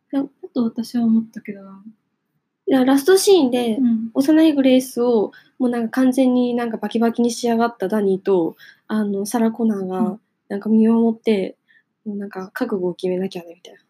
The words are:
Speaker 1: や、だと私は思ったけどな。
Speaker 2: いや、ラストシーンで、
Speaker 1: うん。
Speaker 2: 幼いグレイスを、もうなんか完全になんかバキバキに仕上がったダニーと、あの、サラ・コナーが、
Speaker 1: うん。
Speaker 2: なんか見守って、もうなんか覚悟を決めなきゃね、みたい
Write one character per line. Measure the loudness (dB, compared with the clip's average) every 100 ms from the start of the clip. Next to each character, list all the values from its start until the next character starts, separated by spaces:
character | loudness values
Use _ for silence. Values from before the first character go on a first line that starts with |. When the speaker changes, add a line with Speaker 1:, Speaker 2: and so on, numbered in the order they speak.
| -8
Speaker 1:
や、 | -6
だ | -6 _ -10
と | -4 -4
私 | -4 -6 -2
は | 2
思 | 2
っ |
た | 0 -12
け | -16
ど | -16
な。 | -16 -20 -20 -20 _ _ _ _ _ _ -2
Speaker 2:
い |
や、 | 2
ラ | 4 2
ス | 4
ト | 4
シ | 6 4
ー | 4
ン |
で、 | 0 -2 0
Speaker 1:
う |
ん。 | 0 0 -2
Speaker 2:
幼 | -2 2 4
い | 4
グ | 4
レ | 4 4
イ |
ス | 2 -4
を、 | 0 0 0 -6 _ -4
も | -4
う |
な | -2
ん | -4
か | 0
完 | 0
全 | 2 2
に | 2 0
な | -2 -4
ん |
か | -6
バ | -4
キ | 0
バ | 0
キ | 2
に | -2
仕 | 0 -2
上 | 0
が | 0
っ | -2
た | -4
ダ | -2
ニ | 0 -2
ー |
と、 | 0 0 0 -6 -20 _ -8
あ | -4 -4
の、 | -4 -4
サ | 0
ラ・ | -2
コ | 0
ナ | -2 -2
ー | -4
が、 | -2
Speaker 1:
う | -4 -4
ん。 | _ _ -12
Speaker 2:
な | -8
ん |
か | 0
見 | 2 4
守 | 4 2 0
っ |
て、 | -2 -2 -2 -10 _ _ _ _
も | -12 -10
う |
な | -10
ん |
か | -12 -14
覚 | -8 -6 -4
悟 | -4
を |
決 | -4 -4
め | -4
な | -6
き | -8
ゃ |
ね、 | -16 -20
み |
た | -20
い | -20 _